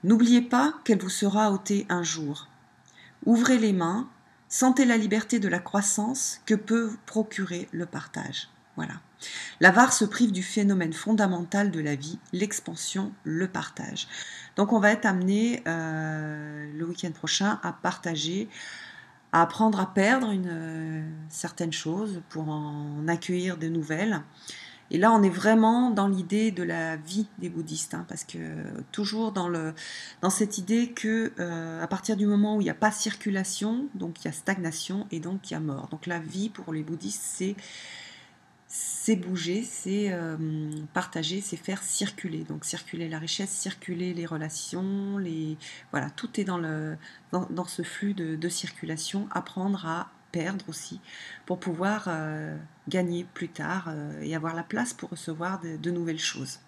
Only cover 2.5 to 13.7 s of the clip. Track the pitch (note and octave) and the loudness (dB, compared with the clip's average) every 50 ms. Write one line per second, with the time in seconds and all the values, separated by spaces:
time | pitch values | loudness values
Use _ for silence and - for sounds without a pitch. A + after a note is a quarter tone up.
2.5 | - - _ _ _ _ _ _ _ - - - - _ - - A#3 A3+ B3 B3+ | -20 -20 _ _ _ _ _ _ _ -20 -20 -20 -18 _ 4 6 6 6 8 6
3.5 | C4 A#3+ A3 G#3+ G3 F#3 E3+ E3 F3+ A3+ B3+ - - - _ _ _ _ _ _ | 6 6 6 6 4 4 4 2 2 0 -2 -4 -8 -20 _ _ _ _ _ _
4.5 | - - B3+ C4 B3+ C4 C#4 A#3+ A#3 A3+ G#3+ G#3 F#3+ A3 A3 - - A#3 G3 G3 | 0 4 6 6 8 8 6 6 6 6 4 4 2 2 2 2 2 2 4 2
5.5 | E3+ F3 F3 - - G3+ G3+ - - - G#3 A3+ C4 - - - - - - - | 2 0 -2 0 0 2 2 4 2 2 0 0 -2 -2 -2 -4 -4 -6 2 2
6.5 | A3 G#3 G#3+ - A3+ A#3 A#3 A3 G#3+ - - - - A3 G#3+ G#3+ - - G3 F#3 | 2 2 4 2 2 2 2 0 -4 -8 -12 -2 0 0 0 0 -2 -4 -4 -4
7.5 | F3 F3 F#3 - - E3 F3 E3+ - D3+ D#3 - - - - - C#3+ - - - | -4 -6 -6 -6 -6 -6 -6 -4 -6 -10 -10 -8 -10 -8 -8 -6 -8 -8 -10 -10
8.5 | _ _ _ _ _ - E3 - - - - _ _ _ - - - - - - | _ _ _ _ _ -8 -6 -6 -8 -12 -14 _ _ _ -14 -12 -10 -10 -10 -12
9.5 | - - E3+ F#3 F3+ A#3 B3 B3+ - - A3 G#3 - - A#3+ A3+ G3 F3+ F#3 - | -2 8 8 10 12 12 8 8 8 4 2 2 4 4 4 4 4 0 -2 -2
10.5 | - A3 G#3 G3+ G3 F#3 F3 D#3+ D#3+ - - G#3 A3 G#3+ G#3 F#3+ F#3 F3 F3 E3+ | 0 2 4 4 4 4 2 0 -2 -4 0 2 4 4 6 4 4 2 -2 0
11.5 | - G3+ G#3 G3+ E3+ E3 D3+ D3 D3 C#3 C#3 D3+ E3+ - - - - F3+ G#3 G3+ | 2 2 2 2 2 0 0 0 0 -2 -4 -8 -10 -10 -10 -6 -2 -2 -2 0
12.5 | G#3 - - - E3 E3 - - - F#3+ F#3+ G3+ G3 - _ D3+ D#3 E3 F#3 F#3 | -2 -6 -8 -8 -8 -8 -6 -4 -4 -4 -4 -4 -6 -8 _ -4 -2 -2 -2 -2
13.5 | F#3 - - - | -2 -6 -6 -6